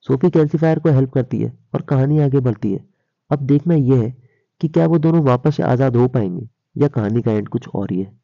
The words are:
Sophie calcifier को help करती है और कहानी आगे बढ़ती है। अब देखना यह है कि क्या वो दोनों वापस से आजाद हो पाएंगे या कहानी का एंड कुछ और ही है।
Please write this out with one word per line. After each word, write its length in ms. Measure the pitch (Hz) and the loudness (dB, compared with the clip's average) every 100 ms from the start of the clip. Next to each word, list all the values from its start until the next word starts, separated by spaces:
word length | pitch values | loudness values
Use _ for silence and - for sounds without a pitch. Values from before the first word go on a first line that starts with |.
| - | -2
Sophie 240 | 135 180 | 0 2
calcifier 480 | 165 151 156 160 160 | 2 2 2 0 2
को 120 | 160 | 2
help 220 | 135 135 | 2 2
करती 280 | 131 123 110 | -2 -4 -4
है 120 | 117 - _ | -6 -8 _
और 80 | - | -10
कहानी 360 | - 139 135 151 | -2 0 2 2
आगे 220 | 143 135 | 2 2
बढ़ती 320 | 127 110 110 | 0 -2 -4
है। 120 | 98 - _ _ _ _ | -6 -10 _ _ _ _
अब 100 | 147 | -6
देखना 340 | 135 143 147 | 0 0 2
यह 260 | 165 127 131 | 0 2 2
है 140 | 113 127 _ _ _ _ | 0 -6 _ _ _ _
कि 80 | 165 | -2
क्या 180 | 160 165 | 0 2
वो 120 | 165 | 2
दोनों 240 | 156 165 | 2 2
वापस 340 | 143 127 151 147 | 2 0 0 -2
से 60 | |
आजाद 340 | - 123 135 120 | -2 0 0 2
हो 100 | 127 | 0
पाएंगे 400 | 127 101 90 110 _ _ - | 0 -4 -6 -12 _ _ -4
या 120 | 143 | -2
कहानी 340 | 139 107 113 | -2 -2 -2
का 100 | 117 | -2
एंड 160 | 107 104 | -2 -4
कुछ 180 | 117 - | -8 -8
और 240 | - 98 | -10 -6
ही 80 | 92 | -6
है। 120 | 98 _ | -8 _